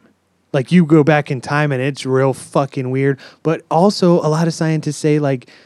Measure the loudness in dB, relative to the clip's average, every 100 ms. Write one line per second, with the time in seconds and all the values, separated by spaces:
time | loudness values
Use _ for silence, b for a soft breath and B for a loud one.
0 | _ _ _ _ _ -4 2 4 6 4
1 | 4 2 0 -8 -4 -2 -2 -2 -4 -6
2 | -2 0 0 -2 -4 -4 -2 -4 -6 -2
3 | -2 -2 B B -4 -4 -2 0 2 2
4 | 2 2 0 0 -2 -2 -2 -2 -4 -4
5 | -2 0 0 -4 -8 b